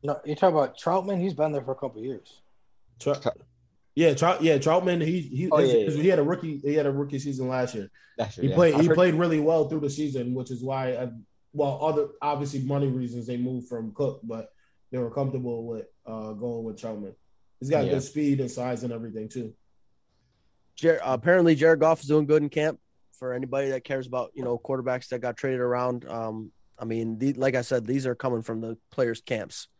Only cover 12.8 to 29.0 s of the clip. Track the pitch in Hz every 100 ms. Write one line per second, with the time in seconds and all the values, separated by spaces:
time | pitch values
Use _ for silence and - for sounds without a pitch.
12.8 | 139 127 123 120 113 123 123 127 120 120
13.8 | 113 104 139 - 113 113 107 _ _ _
14.8 | _ 127 120 117 139 127 123 117 117 113
15.8 | - _ 123 110 107 107 120 117 113 104
16.8 | 117 107 101 90 _ _ _ _ 131 151
17.8 | 131 135 - 147 147 139 123 127 123 120
18.8 | 123 117 113 107 110 131 113 - _ _
19.8 | _ _ _ _ _ _ _ _ _ -
20.8 | 160 160 - 127 127 185 170 151 160 165
21.8 | 156 160 139 151 147 151 147 151 151 -
22.8 | _ _ _ _ 127 127 131 135 139 131
23.8 | - 135 123 127 117 - 123 120 - 135
24.8 | 123 127 - 123 120 113 139 131 123 123
25.8 | 127 123 120 117 113 110 110 _ _ _
26.8 | 113 113 113 110 135 123 135 127 120 127
27.8 | 110 135 131 120 131 120 113 113 113 113
28.8 | _ -